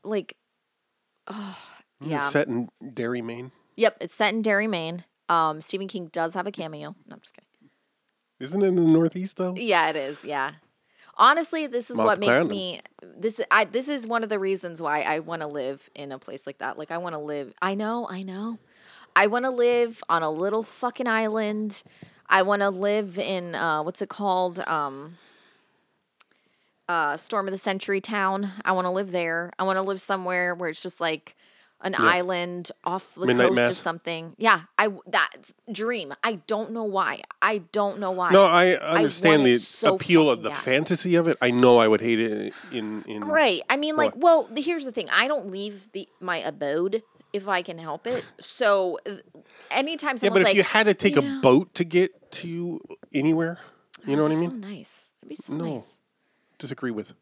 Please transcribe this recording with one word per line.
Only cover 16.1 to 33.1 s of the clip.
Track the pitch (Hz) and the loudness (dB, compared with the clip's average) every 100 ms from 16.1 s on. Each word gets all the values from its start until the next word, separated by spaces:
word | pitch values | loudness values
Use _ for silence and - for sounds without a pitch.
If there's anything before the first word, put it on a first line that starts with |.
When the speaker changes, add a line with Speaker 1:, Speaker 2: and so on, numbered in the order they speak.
Speaker 1:
a | 131 | -14
place | - 135 - | -14 -14 -14
like | 135 | -10
that. | 127 - | -10 -10
Like, | 156 | -8
I | 165 | -8
wanna | 175 156 | -8 -8
live, | 151 147 131 _ | -8 -8 -10 _
I | 185 196 | -4 -4
know, | 214 233 233 | -4 -6 -8
I | 185 | -10
know. | 190 185 220 226 _ _ - - - - | -10 -10 -10 -12 _ _ -20 -20 0 4
I | 208 | 4
wanna | 240 262 | 2 -2
live | 247 240 240 233 226 - | 2 2 2 0 -4 -2
on | 165 | 0
a | 160 | 0
little | 156 190 220 | -2 -2 -4
fucking | 220 - 247 240 247 | -6 -6 -6 -4 -2
island. | 220 220 214 214 214 214 - - _ - _ - | 0 0 -2 -2 -4 -6 -8 -18 _ -20 _ 2
I | 190 | 4
wanna | 190 202 202 | 4 2 2
live | 185 202 208 202 175 | 0 0 0 -2 -6
in, | 185 190 175 151 | -4 -4 -6 -4
uh, | 165 151 | -2 -2
what's | 156 - | -4 -6
it | 196 | -10
called? | - 202 185 185 175 | -4 0 0 0 -4
Um, | - 156 143 135 151 175 _ _ _ _ _ _ _ _ _ _ - _ _ _ _ _ - | -4 -4 -4 -8 -16 -20 _ _ _ _ _ _ _ _ _ _ -20 _ _ _ _ _ -2
uh, | 170 147 151 | 0 0 -2
Storm | - 214 196 | -2 -2 -2
of | |
the | 190 | -4
Century | 214 190 - 196 | -4 -4 -2 -4
town. | 196 208 190 196 202 190 | -2 -2 0 -2 -4 -4
I | - | -2
wanna | 185 180 | 0 0
live | 185 202 | -2 -2
there. | 175 170 165 175 - | -2 -2 -4 -6 -2
I | |
wanna | 190 190 | 0 0
live | 190 190 | 0 -4
somewhere | - 190 180 180 180 175 | -4 -4 -2 0 -2 -2
where | 175 | -4
it's | 160 | -4
just, | 185 - | -8 -4
like, | 170 156 - _ _ _ _ _ | -4 -4 -8 _ _ _ _ _
an | 190 | -4
Speaker 2:
Yeah. | 180 156 | 2 4
Speaker 1:
island | 180 180 180 175 180 175 - | 2 0 -2 -4 -8 -10 -8
off | - 185 - | -4 -4 -8